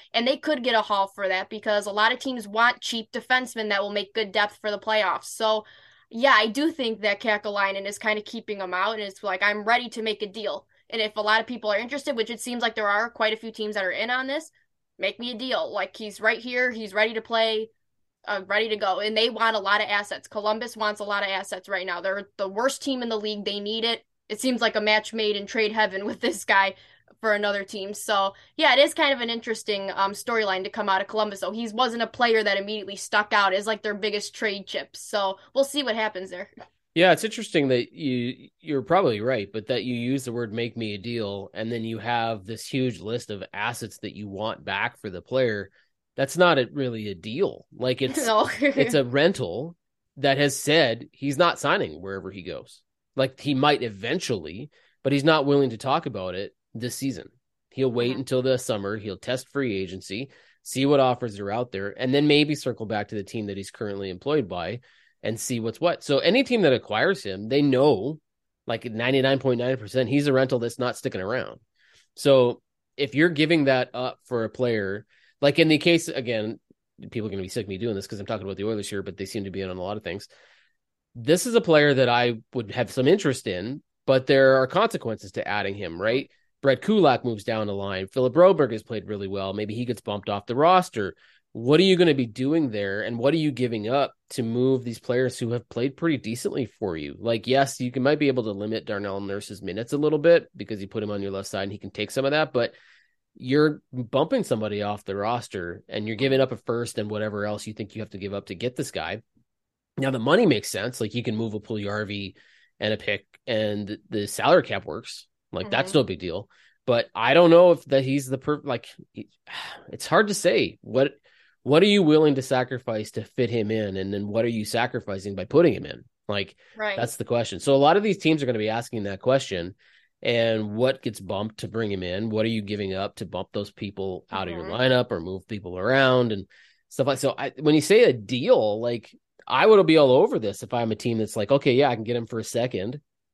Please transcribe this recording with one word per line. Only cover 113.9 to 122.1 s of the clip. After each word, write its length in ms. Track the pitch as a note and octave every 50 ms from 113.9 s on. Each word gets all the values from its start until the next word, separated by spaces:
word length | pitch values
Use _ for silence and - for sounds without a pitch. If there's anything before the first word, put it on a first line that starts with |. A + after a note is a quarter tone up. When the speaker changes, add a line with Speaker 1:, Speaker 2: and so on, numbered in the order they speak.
| G#2+ - _ -
Speaker 2:
the 180 | A2+ G#2+ G#2
salary 360 | G#2 - - G#2+ C3+ F3 F3 B2+
cap 220 | - A2 G2 -
works. 420 | - D2+ - - - - - - _ _ _ _ -
Like, 180 | - - F#2 G#2
that's 200 | G#2+ B2 C3+ F#3
Speaker 1:
Mm-hmm. 60 | - D3
Speaker 2:
no 40 | A#2
big 140 | F#2+ F#2 E2
deal. 300 | F2+ F2 D#2+ G2 A2+ _ _ _ _ _ _ _ -
But 220 | - A#2+ A#2 - - -
I 200 | G#2 A2+ B2+ C#3+
don't 160 | E3+ F3+ E3+
know 220 | E3 F3 F3+ F3+
if 120 | E3 - -
that 200 | - C#3 C3+ C3
he's 220 | C3 C3+ C#3+ C3
the 100 | B2+ C3+
per-, 240 | C3 - D3+ D3+ C#3 -
like, 240 | C#3 B2 A#2 - - - - - _ -
<sighs> 800 | A2+ - _ _ _ _ - - - - - - - - -
it's 160 | - - -
hard 200 | - D3+ G3 A3 G#3
to 40 | G3+
say. 440 | - - F3 A#3 G3 A#2+ E2 - _
What, 320 | - A2 A2 B2+ C#3 D3 - _ _ _ _ _ _ _ _ _ -
what 200 | B2 C#3+ E3 G3
are 40 |
you 160 | G#3 G3+ G3+ F3
willing 320 | D3+